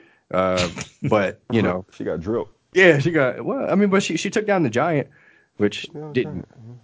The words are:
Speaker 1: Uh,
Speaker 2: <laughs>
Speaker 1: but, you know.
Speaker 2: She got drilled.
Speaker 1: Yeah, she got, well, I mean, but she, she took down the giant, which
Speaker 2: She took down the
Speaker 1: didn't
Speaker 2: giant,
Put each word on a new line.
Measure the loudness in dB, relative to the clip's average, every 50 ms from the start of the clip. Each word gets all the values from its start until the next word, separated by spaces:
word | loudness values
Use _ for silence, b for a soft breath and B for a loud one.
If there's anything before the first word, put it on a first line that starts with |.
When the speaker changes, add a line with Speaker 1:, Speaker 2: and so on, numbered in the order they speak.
| b b b b b b -2
Speaker 1:
Uh, | 0 0 2 2 0 0 -2 -4 -8 -12
Speaker 2:
<laughs> | -14 -12 _ -2 0
Speaker 1:
but, | 2 2 2 0 -4 -8 _ -2
you | 0 2
know. | 2 2 0 -4 -8 -12 -14
Speaker 2:
She | -10 -6
got | -6 -6 -4
drilled. | -4 -4 -4 -4 -4 -8 -12 _ _ _ 2
Speaker 1:
Yeah, | 6 6 6 6 6
she | 2 0
got, | 2 2 0 0 -2 -4 -6
well, | -6 -6 -4 -2 0
I | 2
mean, | 2 2 4
but | 2 2 0
she, | 0 -4
she | -4 -4 -2
took | -2 -2 0
down | 0 0 2 2
the | 0
giant, | 0 0 0 2 0 -2 -2 -4 b b b b b b b b _
which | -2 -2 -2 -2 -4
Speaker 2:
She | -10 -12
took | -12
down | -12 -12 -4
the | -4
Speaker 1:
didn't | -4 -4 -2 -6
Speaker 2:
giant, | -10 -12 -14 -18 -20 -20 -20 -20 -20